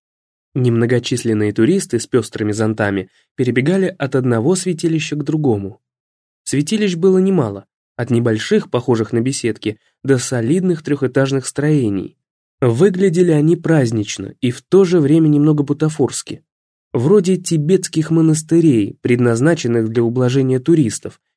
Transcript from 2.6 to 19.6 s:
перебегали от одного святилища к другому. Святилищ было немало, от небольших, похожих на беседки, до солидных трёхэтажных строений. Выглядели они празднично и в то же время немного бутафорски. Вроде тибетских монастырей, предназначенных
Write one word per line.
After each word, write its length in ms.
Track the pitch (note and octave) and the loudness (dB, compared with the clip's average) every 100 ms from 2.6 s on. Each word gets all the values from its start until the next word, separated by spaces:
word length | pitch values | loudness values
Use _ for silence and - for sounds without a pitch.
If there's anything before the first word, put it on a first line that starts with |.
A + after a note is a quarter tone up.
| A2 A2 G#2 G2 F#2 _ _ - | -2 0 -2 -2 -6 _ _ -4
перебегали 600 | B2+ A#2+ C#3 F#3+ F#3 - | -2 0 0 0 -2 -4
от 160 | C#3 C3+ | -4 -2
одного 400 | B2+ A#2 B2 F#3 | 0 0 0 -2
святилища 600 | F#3 E3 E3+ D#3+ D3+ D3 | -4 -4 -2 -2 -4 -6
к 80 | |
другому. 560 | C#3+ D#3 C#3+ G#2+ G2 - _ _ _ _ _ _ | -4 -2 0 -2 -6 -14 _ _ _ _ _ _
Святилищ 520 | - C3+ D3+ G#3+ G#3 E3+ | -6 -4 -2 -2 -2 0
было 240 | F#3+ F#3 | 2 2
немало, 480 | F#3+ F#3 A#2 G2 - _ _ - | 2 0 -2 -6 -14 _ _ -10
от 120 | A#2+ | -2
небольших, 600 | A#2+ A#2+ A2 - G#3+ - | 0 0 -2 0 -2 0
похожих 400 | B2 A#2+ A2+ A2 | -4 0 0 0
на 80 | A#2 | -2
беседки, 580 | B2 C3 A#2 G#2 G#2+ G#2 _ _ C3 | -2 -4 -4 -4 -6 -8 _ _ -2
до 120 | C3 | -2
солидных 640 | - B2+ A2+ F3+ F#3 D#3+ | 0 -4 0 0 0 -2
трёхэтажных 640 | C#3+ C#3+ B2+ C3+ C3+ C3+ B2+ | -4 -4 -2 0 0 -2 -4
строений. 720 | - D3 D3+ A2+ G2 - - _ _ _ _ | -4 0 0 0 -2 -6 -12 _ _ _ _
Выглядели 720 | B2+ A#2 G3 F3+ G3 E3+ F3 | 0 2 2 2 0 2 2
они 260 | D3+ D3+ E3 | 2 2 0
празднично 800 | D3+ D#3+ A#2+ A2+ G#2 - G2 - | 2 2 2 -2 -4 -8 -12 -6
и 120 | B2 | -4
в 100 | B2 | -4
то 240 | - F#3 F#3 | 2 4 4
же 160 | F3+ | 2
время 260 | C#3 D#3+ D#3 | 4 4 4
немного 360 | D3 D3 D3+ | 4 4 2
бутафорски. 800 | C#3 C#3+ D#3 D#3 B2 - - A2 _ _ _ _ _ | -2 -2 -2 0 -2 -4 -12 -14 _ _ _ _ _
Вроде 420 | B2 C3 G#3 F3+ F#3 | -2 2 2 2 -2
тибетских 720 | F#3 E3 D3 F#3 - D#3+ D#3 | -2 -2 0 0 0 -4 0
монастырей, 880 | D#3+ D#3+ D#3 D#3 E3 E3 A#2 G2+ - | 2 2 0 0 2 4 2 0 -4
предназначенных 880 | - B2 A#2+ A2+ D3 E3 | -2 2 2 2 2 0